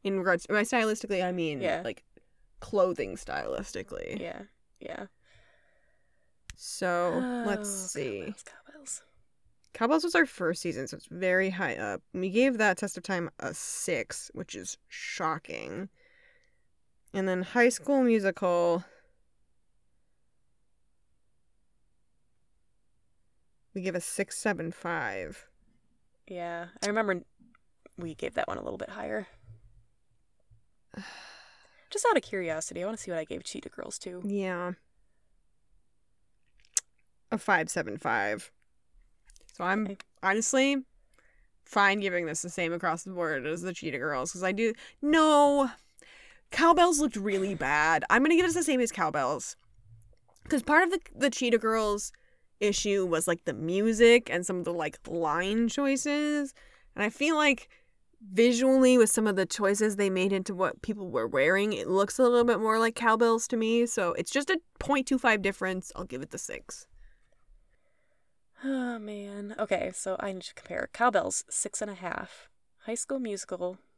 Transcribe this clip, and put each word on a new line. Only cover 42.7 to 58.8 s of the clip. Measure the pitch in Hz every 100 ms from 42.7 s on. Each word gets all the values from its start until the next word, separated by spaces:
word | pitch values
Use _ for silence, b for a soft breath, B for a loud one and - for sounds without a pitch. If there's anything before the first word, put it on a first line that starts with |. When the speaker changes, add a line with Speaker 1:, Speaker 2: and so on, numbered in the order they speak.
Speaker 1:
across | 170 180 165
the | 190
board | 180 165 143
as | 131 170
the | 180
Cheetah | 175 160 127
Girls, | 131 135 135
'cause | 180
I | 185
do, | 196 226 226 B B
no. | 294 320 311 294 285 285 262 - _ - B B B B _
Cowbells | - 330 349 349 294
looked | 294
really | 214 202 196 196
bad. | 185 135 147 156 160 -
I'm | 233
gonna | 294
give | 339
this | 359
the | 330
same | 311 254
as | 233
Cowbells. | - 165 151 131 135 - - _ - - - - - _ _ -
'Cause | 285
part | - 302
of | 359
the, | 370 -
the | - 277
Cheetah | - 247 226
Girls | 226 220 214 208 - b b b b _
issue | 208 202 208 202
was, | 185 160 160
like, | 175
the | -
music | 113 160 190 220 220 233 240 240
and | 175
some | 180 185
of |
the, | 175
like, | 170 151 - -
line | 170 160 156 190 220 233
choices. | 277 277 269 294 294 294 294 277 - b b b
And | -
I | 208
feel | - 294
like | 311 294 254 - b b b _ _ 208
visually | 185 240 240 262 262